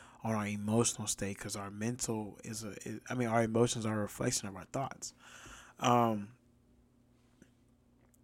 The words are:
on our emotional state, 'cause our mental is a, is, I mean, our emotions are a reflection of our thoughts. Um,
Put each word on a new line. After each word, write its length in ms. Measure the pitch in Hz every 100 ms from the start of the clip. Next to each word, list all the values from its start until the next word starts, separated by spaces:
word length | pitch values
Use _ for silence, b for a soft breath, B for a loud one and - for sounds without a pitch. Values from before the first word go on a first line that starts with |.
| B B
on 120 | 113 110
our 120 | 104
emotional 600 | 104 104 113 117 - 104
state, 320 | - 98 98
'cause 160 | 104 101
our 160 | 101
mental 680 | 104 110 123 - 113 104 -
is 200 | - 110
a, 120 | 110 95 -
is, 140 | 110 -
I 60 | 127
mean, 140 | 120
our 120 | 113
emotions 440 | 113 113 120 123 110
are 80 |
a 80 | 107
reflection 480 | 101 - 127 127 101
of 60 | 92
our 80 | -
thoughts. 480 | - 135 - - - B B B B B B
Um, 500 | 131 120 117 107 104 - _ _ _ _ _ _ _ _ _ _ - _ _ _ _ _ _ _